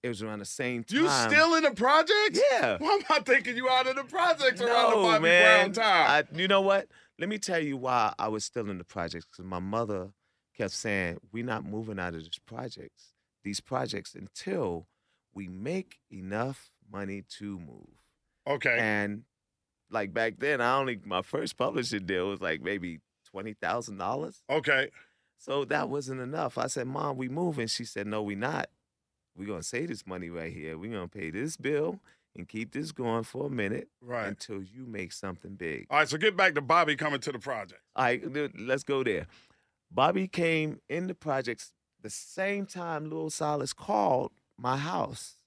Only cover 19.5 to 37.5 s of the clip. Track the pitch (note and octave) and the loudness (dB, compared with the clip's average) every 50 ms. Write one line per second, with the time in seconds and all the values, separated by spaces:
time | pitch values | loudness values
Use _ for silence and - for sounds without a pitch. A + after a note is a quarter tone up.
19.5 | _ _ _ _ _ _ _ _ G#2 A2+ G#2 G2 F2+ A#2 A2+ A2+ F#2+ E2 C#3 D3 | _ _ _ _ _ _ _ _ -4 -4 -4 -2 -2 0 -2 -2 -2 -2 -2 0
20.5 | D3 B2+ A#2 A#2+ B2+ C#3 C3+ C3 A#2+ G2+ - G2+ F#2 F2+ F#2 - - D3 - - | 0 2 2 2 2 2 2 0 -4 -6 -6 -4 -4 -4 -2 -2 -6 -4 -4 -6
21.5 | - _ B2+ C3+ - - A#2+ B2+ A#2 G#2 F#2+ E2+ G2 F2+ F2+ G2 G2+ F#2+ F#2 F2 | -4 _ -2 -2 0 -2 -4 -2 -4 -4 -2 -2 0 0 0 -2 -4 -4 -2 -4
22.5 | D#2+ C#2+ B1 F2+ G2+ G2 E2+ F2 E2 D2+ _ _ _ _ _ _ - F#2+ G2+ A2 | -4 -2 -2 -4 -4 -4 -6 -8 -10 -12 _ _ _ _ _ _ -14 -12 -10 -10
23.5 | G#2+ _ - E2 G2 A#2+ A#2 A2+ G#2 F#2+ F2+ G2 A#2+ C#3 D#3 - - - _ - | -10 _ -2 -2 -2 -2 -2 -6 -8 -6 -4 -2 -2 -2 -4 -8 -12 -16 _ -2
24.5 | C#3 D#3 C3+ D3+ C#3 C3 C3+ - _ - - _ _ _ _ _ _ _ - - | -2 0 2 4 2 2 2 -2 _ -20 -20 _ _ _ _ _ _ _ -8 -4
25.5 | C3+ C#3+ C#3 C3 D3+ D3 C#3+ - C3 D3 C3+ B2+ C3 C3 B2 B2 D3 E3 D#3 B2 | -2 -2 0 0 0 -2 0 -2 -4 -6 -6 -6 -8 -8 -8 -6 -4 -4 -4 -4
26.5 | - - A#2+ C3+ - C#3 A#2+ B2+ C3 C#3+ D3+ D3 C3+ B2+ C3 B2+ C3 D#3+ F3+ F3 | -2 -2 -4 -2 -2 -4 -4 -4 -4 -4 -4 -4 -2 -4 -6 -6 -4 -2 -2 -2
27.5 | D#3 C3 A2+ A2+ - - A#2+ - - G2+ G2+ G#2 G#2+ G#2+ G#2+ G#2 G2+ G2 A#2 C3+ | -2 -2 -4 -4 -4 -6 -6 -8 -8 -8 -6 -4 -4 -4 -2 -4 -4 -4 -4 -4
28.5 | D#3 C#3+ - - _ _ _ _ _ _ _ _ _ _ _ _ _ E2+ G2 G2+ | -4 -4 -6 -8 _ _ _ _ _ _ _ _ _ _ _ _ _ -12 -8 -8
29.5 | G2+ E2 D#2+ - - A#2+ D#3+ E3+ F2+ - - F#2+ F#2 F2+ F2+ E2+ E2+ E2+ D#2+ D#2+ | -6 -6 -8 -6 -6 -6 -6 -6 -8 -10 -10 -10 -10 -8 -8 -8 -8 -8 -10 -10
30.5 | - - D2+ D#2+ D#2+ D#2+ F#2 A2+ A#2 G2+ F2+ E2+ _ G#2 D#2+ D#2+ D#2+ G2+ C3 D#3+ | -10 -10 -10 -10 -10 -10 -10 -8 -8 -8 -10 -10 _ -10 -8 -6 -6 -6 -6 -6
31.5 | - - - D#3 D3+ D3 D3+ E3+ G3 G3 _ _ _ _ _ _ _ - F2 - | -8 -6 -4 -2 -2 0 -2 -2 -4 -8 _ _ _ _ _ _ _ -16 -16 -10
32.5 | - A2 A2+ - - C3+ D#3+ D#3+ D3+ - B2 A#2 A2+ A#2 A2+ - - B2+ C#3+ C#3+ | -8 -8 -8 -6 -8 -8 -8 -8 -8 -6 -4 -2 -2 -2 -4 -4 -6 -6 -6 -4
33.5 | C3+ A#2 G2+ G2 A2 A#2+ - _ _ _ B2+ A#2+ B2 A#2 G#2+ G2 G#2 _ - - | -2 -2 -2 -2 -2 -4 -8 _ _ _ -14 -8 -6 -6 -4 -6 -6 _ -10 -10
34.5 | G#2+ G2 F#2+ F#2 G#2 B2+ C3 A#2+ A2 G2+ F#2 E2+ - - - G2 F2+ D#2+ - F#2+ | -8 -10 -10 -12 -14 -16 -14 -12 -10 -10 -10 -10 -10 -10 -8 -8 -10 -10 -12 -16
35.5 | G2 F#2+ F2+ D#2+ D2+ A1+ G1+ _ C#3 D3+ D#3 C#3 C#3 D#3 E3 A3 F#3 F3 F#3+ F#3 | -12 -8 -6 -6 -6 -6 -6 _ 2 2 2 2 0 2 2 2 4 4 2 4
36.5 | D3+ D3 C#3+ A#2+ D#3+ E3+ E3 D3+ D3 C3+ D#3 D3+ C#3+ C3 - D3+ C3+ A#2 - C#3 | 2 0 2 4 4 4 6 4 2 0 0 -2 -2 -2 -4 -6 -8 -8 -6 -6